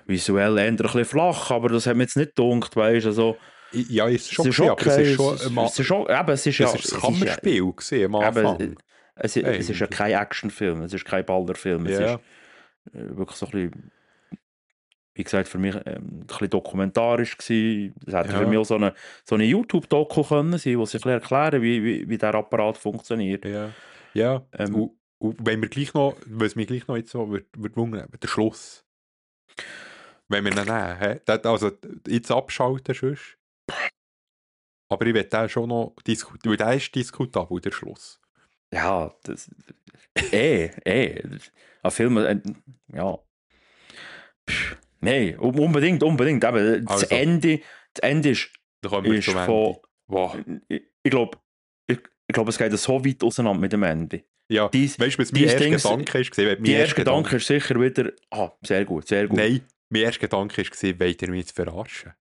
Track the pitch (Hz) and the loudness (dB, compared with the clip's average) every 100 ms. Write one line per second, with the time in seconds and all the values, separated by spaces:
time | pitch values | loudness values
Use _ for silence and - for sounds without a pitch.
0 | - 92 - 98 104 107 107 113 110 123 | -4 -2 2 2 4 2 2 0 0 0
1 | 117 143 175 151 - 123 120 117 123 120 | 0 2 2 0 -2 0 2 2 2 2
2 | 123 135 156 - 123 120 110 117 110 117 | 2 0 0 2 2 2 0 2 4 4
3 | 110 107 113 113 - - - 120 120 110 | 2 2 2 0 -10 -20 -8 -6 -2 2
4 | 113 120 - - 147 123 156 107 - 143 | 2 2 0 0 2 4 4 4 4 6
5 | 147 135 139 - 131 120 113 - 131 196 | 6 4 2 0 -2 0 0 0 0 0
6 | - 135 165 139 151 135 127 - - - | 2 0 2 0 2 4 4 2 -2 -2
7 | 123 117 98 85 190 113 92 - - 135 | 0 2 0 0 2 2 2 -2 -2 0
8 | 95 104 110 117 104 87 - - _ _ | 2 2 2 4 2 2 -4 -8 _ _
9 | _ - - 123 131 104 101 92 101 - | _ -8 -4 0 0 0 -2 -2 -2 -2
10 | 104 98 104 - 107 - 98 82 85 95 | 0 0 -2 -6 -8 -4 -4 -2 -6 -8
11 | - 95 92 92 90 92 95 85 85 98 | -4 -4 0 -2 -2 -4 -4 -2 -2 0
12 | 107 120 - - - - _ _ - - | 0 -2 -8 -20 -20 -20 _ _ -20 -16
13 | 52 80 95 - 98 101 87 - - _ | -12 -10 -10 -10 -8 -6 -6 -8 -20 _
14 | _ _ _ - _ _ _ _ _ _ | _ _ _ -20 _ _ _ _ _ _
15 | _ - 92 98 95 92 95 98 - - | _ -12 -4 -2 -2 -2 -4 -4 -8 -12
16 | - 82 - - 98 95 - 95 95 117 | -12 -14 -12 -6 -2 -2 -2 -4 -2 0
17 | 117 120 117 - - 113 110 107 98 - | 2 0 -2 -6 -2 0 0 -2 -6 -12
18 | - 90 87 98 104 107 107 110 101 - | -4 -2 0 0 2 2 2 2 2 -2
19 | - - - 110 110 196 - 185 - 147 | -10 -18 -2 2 4 2 2 -2 2 2
20 | 151 - 143 147 156 175 135 120 110 113 | 2 0 2 2 2 0 0 0 -2 -2
21 | 127 123 - 135 156 143 117 120 107 - | 0 -2 0 0 2 2 2 2 0 -2
22 | - 107 107 107 104 - 107 110 107 113 | -4 -2 0 0 0 0 0 -2 -6 -8
23 | - 113 95 98 101 104 107 110 - - | -4 -2 -2 -4 -6 -8 -8 -12 -20 -20
24 | - 107 117 135 131 - 101 107 110 - | -6 0 2 0 -6 -6 -2 0 -2 -6
25 | _ - 107 113 110 110 110 135 143 151 | _ -6 -6 -2 -2 -2 -2 -4 -2 0
26 | 139 135 - 110 107 117 104 123 - 120 | 0 -2 -8 -2 -2 -2 -4 -6 -6 -6
27 | 117 120 107 101 - - 104 117 117 107 | -6 -6 -4 -6 -8 -12 -6 -4 -4 -6
28 | - - - - 107 - - - _ _ | -12 -10 -4 0 0 -2 -14 -20 _ _
29 | _ _ _ _ _ - - - - - | _ _ _ _ _ -18 -18 -18 -20 -20
30 | - _ - 101 101 101 101 113 92 87 | -20 _ -4 -2 0 -2 -2 -2 -4 -2
31 | 101 123 - 110 120 107 104 98 - - | -2 -2 0 0 2 0 0 -4 -12 -14
32 | - 117 - 123 131 - 127 131 - 127 | -4 -2 0 -2 -2 -2 -2 -2 -6 -4
33 | 131 143 - _ _ _ - - - - | -4 -6 -12 _ _ _ -10 -8 -8 -10
34 | _ _ _ _ _ _ _ _ - 101 | _ _ _ _ _ _ _ _ -6 -2
35 | 113 110 95 110 113 - 117 117 113 - | 2 2 0 -2 -2 -2 -2 -2 -4 -6
36 | - 113 - - 113 104 110 135 - 135 | -4 -4 -6 -6 -2 0 2 0 -2 -6
37 | 123 - 131 95 85 90 - - - - | -6 -6 -4 -4 -4 -6 -6 -8 -10 -16
38 | - - _ _ _ _ _ 87 85 95 | -20 -20 _ _ _ _ _ -4 0 0
39 | 78 - - - - - - - _ _ | -4 -10 -14 -14 -16 -20 -20 -20 _ _
40 | _ - - 101 143 113 82 - - 107 | _ -6 0 2 4 2 0 -4 0 0
41 | 110 - - - - _ _ _ 92 - | 0 -4 -12 -14 -18 _ _ _ -4 0
42 | 117 113 101 101 101 - - 127 - - | 2 4 2 0 -4 -12 -16 -20 -14 -6
43 | 95 85 _ _ _ _ _ _ - - | -6 -6 _ _ _ _ _ _ -20 -20
44 | - - - _ - - - - _ _ | -20 -20 -20 _ -6 -4 -4 -8 _ _
45 | 98 135 98 - 123 131 156 151 156 165 | 0 2 0 0 0 2 2 4 4 4
46 | 156 151 139 135 113 117 107 107 110 98 | 2 4 2 4 2 4 2 2 0 0
47 | 98 123 151 170 165 151 - - _ - | 2 2 2 2 2 0 -4 -20 _ -2
48 | 120 151 147 120 - - _ _ 101 101 | 0 2 2 2 -2 -12 _ _ -4 -2
49 | 104 110 98 92 90 110 110 - _ _ | 2 2 2 0 2 2 2 -2 _ _
50 | - 95 92 - - 85 - 82 - _ | -4 -2 -2 -4 -10 -12 -8 -8 -8 _
51 | 135 131 113 - _ _ _ _ - 123 | 0 2 0 -4 _ _ _ _ -4 -4
52 | - _ - - 110 110 113 104 - 131 | -6 _ -4 0 0 0 0 0 0 0
53 | 135 131 117 - 113 95 92 104 92 80 | 0 0 0 2 0 0 0 0 0 0
54 | 82 - - _ - 107 104 131 139 - | -4 -8 -14 _ -2 0 2 2 2 0
55 | 123 139 123 139 147 131 147 156 107 117 | 0 0 0 4 4 4 4 2 2 0
56 | 147 131 131 - 104 98 110 143 151 - | 0 -2 0 2 2 2 2 4 2 2
57 | - 139 - 123 - 143 - 120 127 131 | 2 2 2 -2 2 0 2 2 2 0
58 | 123 - _ 110 90 - - 98 101 82 | -2 -6 _ -6 -6 -6 -2 0 0 -4
59 | - 101 104 107 107 131 - _ - 110 | 0 0 2 2 2 0 -4 _ -4 0
60 | 113 - 107 98 98 - 95 - 98 90 | 0 0 -2 -2 -2 -4 -6 -4 -2 0
61 | 90 90 90 90 87 - 85 85 - - | 0 0 -4 -6 -6 -6 -6 -8 -12 -14
62 | - - | -18 -20